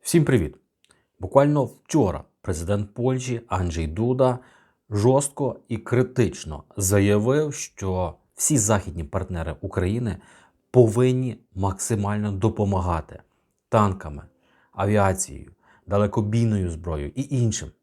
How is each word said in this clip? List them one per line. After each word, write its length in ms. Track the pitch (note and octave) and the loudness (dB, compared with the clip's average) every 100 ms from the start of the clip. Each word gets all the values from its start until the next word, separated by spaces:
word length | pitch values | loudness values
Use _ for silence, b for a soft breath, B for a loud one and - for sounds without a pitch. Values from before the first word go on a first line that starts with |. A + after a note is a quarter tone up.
| - | 2
Всім 180 | E3+ D3 | 2 4
привіт! 300 | C3 D#2 - _ _ _ b b _ | 2 0 -8 _ _ _ b b _
Буквально 460 | F#2 C#3 D3 D3 A#2+ | 2 4 4 2 -2
вчора 580 | - _ D#3 G#2 D2 - _ | -6 _ 2 2 0 -12 _
президент 520 | - E2+ E2+ G2+ G#2 | -6 -6 -2 -2 -2
Польщі 480 | - B2 C3 B2+ A#2 - | -4 -2 -2 -4 -8 -4
Анджей 400 | F#2 F2+ D#2+ D#2+ | -2 -2 -2 -4
Дуда 520 | E2 A#2+ B2+ C3 B2 b b b b _ | -2 -2 2 2 0 b b b b _
жорстко 720 | G#2 A2+ C3+ C#3+ - C3 - _ | 2 4 4 0 -4 -4 -4 _
і 100 | A2 | -8
критично 880 | - A#2+ B2+ - G#2 - - C#2+ - - | -2 0 0 0 0 -2 -12 -12 -12 -4
заявив, 760 | F#2+ G2+ G2 G#2 A2 C#3+ D3+ | 2 4 4 4 2 0 0
що 640 | C#3+ - - G2 F#2 F2 - _ - | -6 -12 -8 -4 -2 -4 -8 _ -6
всі 220 | - D3 | 0 2
західні 460 | G2+ G#2+ F#2 E2 | 2 0 0 -8
партнери 520 | D2 - - E2+ D#2+ D2 | -6 -6 -6 -6 -8 -8
України 560 | F#2+ - F2+ A2+ A#2+ F#2 B B B B _ | -6 -2 -2 -2 -4 -6 B B B B _
повинні 680 | B2+ A2+ A2 B2+ B2+ B2+ A2 _ F#2 | 6 6 6 2 2 -4 -8 _ -4
максимально 760 | F#2+ F#2+ - G#2+ G2+ G#2+ G#2 | -4 -4 -4 -2 -2 -2 -4
допомагати 920 | G2 G#2+ G#2+ G2+ F#2+ F2+ E2 - - _ _ _ _ _ | 0 0 0 0 0 0 -4 -6 -18 _ _ _ _ _
танками, 540 | A2+ G#2 F#2+ D#2+ C#2+ - _ b b b | 2 2 0 -10 -14 -16 _ b b b
авіацією, 800 | - G2+ G#2 G2 F#2 - C#2 - _ b b - | -4 0 2 2 0 -6 -10 -18 _ b b -4
далекобійною 800 | G#2 G#2 A#2 G#2 A2+ A#2 G#2 F2+ | 0 0 0 -2 0 0 0 -2
зброєю 420 | D#2+ E2+ D#2 C#2+ B2 | -4 -8 -6 -6 -8
і 120 | C#3+ C3+ | -4 -2
іншим. 320 | A#2 G#2 - _ | 0 -2 -10 _